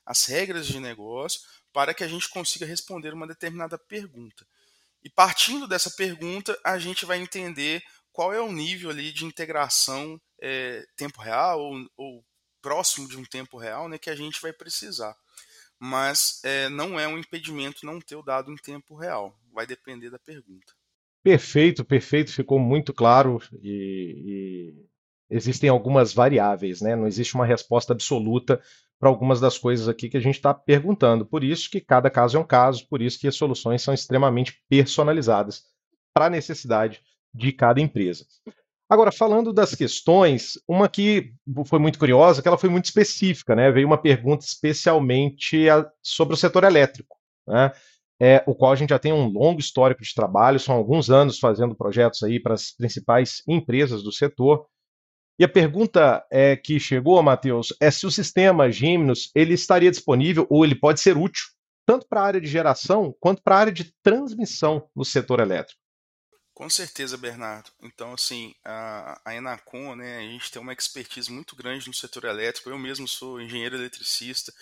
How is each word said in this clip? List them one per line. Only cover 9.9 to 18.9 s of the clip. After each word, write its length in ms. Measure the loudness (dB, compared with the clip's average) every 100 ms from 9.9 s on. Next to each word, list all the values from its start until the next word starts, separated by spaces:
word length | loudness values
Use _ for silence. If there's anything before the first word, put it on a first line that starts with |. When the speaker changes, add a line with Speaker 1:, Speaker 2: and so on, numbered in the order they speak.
| -6 -12 -16 _ _
Speaker 1:
é, 460 | -12 -10 -10 -14 -18 -16
tempo 240 | -16 -16
real 400 | -8 -4 -4 -4
ou, 280 | -8 -14 -18 -20
ou 280 | -20 -20 _ _ _ _
próximo 460 | -8 -6 -4 -6 -12
de 100 | -20
um 60 |
tempo 340 | -18 -18 -18 -16
real, 320 | -14 -12 -14
né, 80 | -14
que 140 | -14
a 40 | -14
gente 240 | -14 -14
vai 140 | -14
precisar. 600 | -16 -14 -14 -12 -14 -14 -16 _ _ _ _ _ _
Mas, 600 | -10 -6 -4 -2 -4 -6 -6
é, 240 | -6 -6
não 300 | -8 -10 -8
é 80 | -8
um 100 | -10
impedimento 680 | -14 -16 -14 -12 -12 -14 -18
não 120 | -18
ter 160 | -18 -16
o 60 |
dado 300 | -8 -8 -10
em 40 | -18
tempo 400 | -20 -20 _